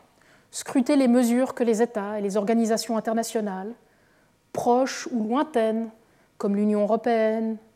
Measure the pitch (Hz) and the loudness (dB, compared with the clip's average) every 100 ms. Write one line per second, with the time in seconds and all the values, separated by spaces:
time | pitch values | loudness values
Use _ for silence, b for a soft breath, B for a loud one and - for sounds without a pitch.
0 | _ _ b b b - - 277 247 285 | _ _ b b b -14 -2 0 2 4
1 | 254 247 233 240 254 - 233 214 233 214 | 4 4 4 2 0 0 0 2 0 -2
2 | 202 214 202 202 202 226 220 214 - 220 | -6 -4 -2 0 2 2 2 0 -2 -4
3 | 226 226 226 226 208 190 202 240 b b | -2 -2 -2 -4 -4 -6 -10 -14 b b
4 | b b b b _ - 247 240 262 - | b b b b _ -4 2 2 2 -4
5 | 339 240 214 262 311 247 220 220 226 - | -6 -4 -2 -2 0 0 0 -2 -6 -12
6 | b b b - 202 202 214 208 202 220 | b b b -6 -2 0 2 2 2 0
7 | 240 226 220 226 226 220 - | 2 2 2 0 -4 -6 -12